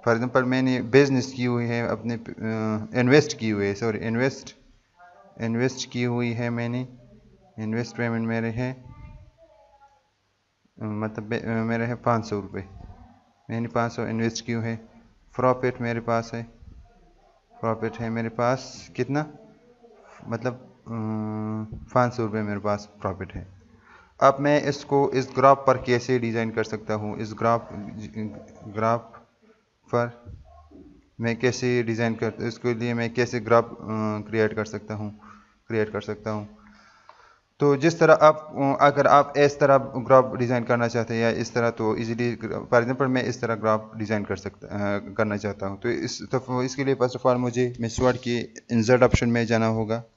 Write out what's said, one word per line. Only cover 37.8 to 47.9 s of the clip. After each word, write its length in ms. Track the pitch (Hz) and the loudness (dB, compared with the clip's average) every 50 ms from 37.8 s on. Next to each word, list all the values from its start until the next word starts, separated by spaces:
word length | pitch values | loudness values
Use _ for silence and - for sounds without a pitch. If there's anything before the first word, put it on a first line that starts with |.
| 131 165 160 165 | 4 2 2 4
तरह 140 | 170 156 156 | 8 8 8
आप, 600 | - 147 156 156 151 - - - - 139 139 139 - | 10 10 8 8 6 -4 -12 -4 0 0 0 4 6
अ, 40 | - | 6
अगर 220 | 143 139 143 139 | 6 6 6 6
आप 280 | - - 143 143 143 - | 8 8 8 6 4 4
इस 240 | 143 147 139 143 - | 4 4 4 4 4
तरह 180 | 151 135 139 135 | 4 6 6 4
ग्राफ 580 | 120 117 - 131 117 113 135 131 127 127 - | 4 0 -6 -8 2 6 8 8 8 6 0
डिज़ाइन 280 | 120 123 117 127 120 117 | -2 0 0 0 -2 2
करना 240 | 117 123 120 120 117 | 0 0 2 2 0
चाहते 260 | 117 120 113 113 117 | 0 -2 -2 0 0
हैं 80 | 113 113 | 2 2
या 80 | 117 | 2
इस 240 | 113 92 117 - - | 2 0 -4 -2 0
तरह, 160 | 123 117 117 | 0 0 0
तो 260 | 113 - 113 107 110 | 0 0 0 0 0
ईजीली, 400 | 120 120 113 117 113 120 120 117 | 0 -2 -4 -2 -2 -2 -2 -2
for 360 | - 110 107 - 101 107 - 123 | -4 -8 -8 -8 -8 -4 2 4
example 300 | 120 117 120 131 131 139 | 4 4 4 0 0 0
मैं 220 | 131 127 127 117 | 0 2 0 0
इस 160 | 104 120 - | -2 -4 -4
तरह 140 | - 113 113 | -2 -4 -2
ग्राफ 380 | 107 104 110 110 110 110 - - | 0 2 2 2 2 0 -6 -8
डिज़ाइन 280 | 113 110 101 110 104 101 | -8 -4 -2 -2 -2 0
कर 120 | - 101 | -2 -6
सकता, 300 | 90 - 98 - - - | -6 -6 -10 -12 -12 -16
अ, 320 | - - 104 101 101 101 101 | -10 -6 -4 -4 -2 -2 -4
करना 380 | - - 95 - 110 107 104 | -6 -8 -2 -2 -2 0 0
चाहता 300 | 104 101 104 98 - - | -4 -4 -6 -6 -6 -8
हूँ। 140 | 98 98 98 | -8 -8 -6
तो 80 | - 120 | -4 -4
इस, 340 | 117 - 80 120 - - - | -2 -2 -4 -6 -8 -10 -8
तो 400 | 101 - 131 127 - 127 127 127 | -4 -4 -4 -4 -2 -4 -2 -2
इसके 220 | 131 131 - 139 | -4 -4 -4 -2
लिए 100 | 131 135 | -2 0
first 200 | - 120 123 123 | 0 0 -2 -2
of 60 | 123 | 0
all 160 | - 131 123 | 2 2 2
मुझे 400 | 123 123 123 117 123 123 123 123 120 | 2 0 -2 0 0 -2 -2 -2 -4
मेथड 380 | 117 113 | -6 -4